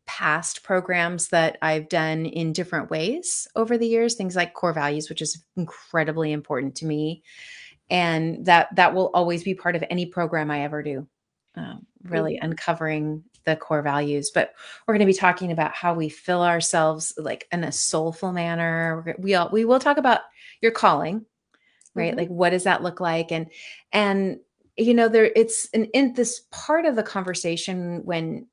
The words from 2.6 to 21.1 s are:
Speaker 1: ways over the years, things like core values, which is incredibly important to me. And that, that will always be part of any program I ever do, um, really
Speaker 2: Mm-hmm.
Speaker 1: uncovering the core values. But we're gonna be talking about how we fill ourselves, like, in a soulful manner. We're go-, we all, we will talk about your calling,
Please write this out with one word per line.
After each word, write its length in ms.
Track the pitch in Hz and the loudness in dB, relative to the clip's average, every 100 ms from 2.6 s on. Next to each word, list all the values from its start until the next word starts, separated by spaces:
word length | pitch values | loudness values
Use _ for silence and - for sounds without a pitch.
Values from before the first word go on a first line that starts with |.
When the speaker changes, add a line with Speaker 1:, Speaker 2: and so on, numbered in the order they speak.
| 175 160 - | -4 -4 -4
Speaker 1:
ways 580 | 160 175 311 - - - - | -2 -2 -2 -4 -6 -6 -2
over 200 | 226 240 | 0 0
the 120 | 233 | 2
years, 260 | 226 233 | 2 2
things 220 | 233 185 180 | 0 -2 0
like 180 | 175 | -2
core 180 | - 175 | 0 -2
values, 360 | 156 143 147 156 | 0 -2 -2 -4
which 140 | 160 | -6
is 200 | 156 165 _ - | -6 -8 _ -8
incredibly 760 | 165 - - 165 151 160 156 | -8 -8 -4 0 0 0 -2
important 420 | 151 - 135 135 135 | -2 -2 -4 -4 -6
to 100 | 160 | -4
me. 360 | 151 151 165 _ - - - - _ - | -2 -2 -6 _ -20 -20 -20 -20 _ -4
And 540 | 180 170 160 160 - | 0 2 0 -2 -2
that, 300 | 180 170 - 185 | 6 6 6 4
that 180 | 180 | 4
will 160 | 185 180 | 4 2
always 280 | 175 175 170 | 2 2 -2
be 120 | 180 | -4
part 220 | 185 175 170 | -4 -2 -2
of 80 | - | -2
any 160 | 180 175 | -4 -4
program 440 | 180 165 165 151 | -2 -2 -2 -2
I 120 | 147 | -2
ever 200 | 147 151 | -4 -6
do, 240 | 151 135 147 _ _ _ _ | -6 -8 -10 _ _ _ _
um, 320 | 170 156 - - _ | -14 -14 -14 -20 _
really 300 | 180 165 160 156 | -6 -2 -2 -4
Speaker 2:
Mm-hmm. 140 | 156 | -6
Speaker 1:
uncovering 720 | 160 - 160 160 151 151 156 - _ | -6 -4 -2 -2 -2 -4 -6 -12 _
the 120 | 160 156 | -4 -4
core 260 | - 156 | -2 -2
values. 480 | 147 139 147 143 143 | 0 0 0 -2 -2
But 240 | - - - - - - | -2 -2 -4 -20 -12 0
we're 80 | |
gonna 100 | 214 202 | 4 4
be 60 | |
talking 400 | 190 180 175 180 | 6 4 2 -2
about 200 | 165 151 | -2 -2
how 180 | - 175 | -2 -2
we 140 | 170 156 | 0 -4
fill 340 | - - 180 | -6 -2 2
ourselves, 720 | 175 170 165 170 156 156 156 - | 2 2 0 2 2 0 -6 -8
like, 280 | 151 - - | -8 -8 -6
in 120 | 175 | -4
a 80 | 160 | -4
soulful 600 | - - 160 160 165 190 | -4 -2 0 -2 -4 -6
manner. 640 | 180 170 170 165 165 165 160 | -4 -4 -2 -2 0 -2 -4
We're 80 | 165 | -6
go-, 40 | 175 | -6
we 120 | 196 | 0
all, 160 | 185 170 | 2 2
we 140 | 220 | 2
will 160 | 226 254 | 4 4
talk 160 | 262 294 | 4 2
about 240 | 262 220 - _ - - | 4 2 0 _ -20 0
your 100 | 226 | 0
calling, 540 | 226 202 147 156 | 4 4 4 0